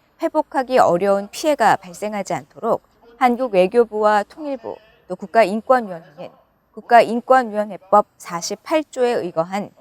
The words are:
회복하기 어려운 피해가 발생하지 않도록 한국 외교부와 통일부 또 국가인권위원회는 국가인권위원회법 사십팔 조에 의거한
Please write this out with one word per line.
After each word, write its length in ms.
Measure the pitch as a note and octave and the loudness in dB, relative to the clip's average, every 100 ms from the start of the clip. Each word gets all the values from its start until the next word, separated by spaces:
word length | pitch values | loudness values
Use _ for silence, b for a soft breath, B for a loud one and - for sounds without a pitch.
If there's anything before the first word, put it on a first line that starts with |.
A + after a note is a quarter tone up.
| _ - | _ -6
회복하기 560 | D#4+ D#4 - D4+ B3 B3+ | -4 -2 -4 -4 0 2
어려운 500 | - F3 G3+ G3+ G3+ | 4 2 2 0 -2
피해가 460 | - D#4+ C#4+ G#3 D3+ | -6 -2 2 2 2
발생하지 580 | F3+ F3 G#3 G#3+ F#3+ | -2 -10 -8 -8 -6
않도록 480 | D#3+ D3+ - A3+ - _ _ _ - | -8 -10 -8 -4 -4 _ _ _ -2
한국 360 | B3+ A#3+ B3+ G3+ | 0 0 -2 2
외교부와 680 | F#3 A#3+ A3+ G#3+ G#3+ G#3+ | 2 2 0 2 2 2
통일부 540 | G#3 - D4 C4+ - - _ _ - | -2 -8 -10 -8 -10 -14 _ _ -16
또 80 | F#3 | -14
국가인권위원회는 1120 | G3 A3+ F#3 A3 - B3+ G#3+ E3+ - D3+ G#2+ _ _ _ _ | -2 2 2 0 0 0 -2 -12 -16 -20 -20 _ _ _ _
국가인권위원회법 1300 | - - A#3+ D#3+ A#3 - C4 A#3 G#3 G#3+ F#3 - G#3 - _ | -14 4 6 6 2 2 2 2 -4 -6 -8 -2 -2 -2 _
사십팔 680 | - E3+ - G3+ - D#4+ - | -12 -10 -8 -10 -6 -4 -4
조에 260 | - B3 | -4 -4
의거한 600 | A#3 F3 D#3+ E3+ G3 G3 _ | -2 -6 -6 -4 -6 -8 _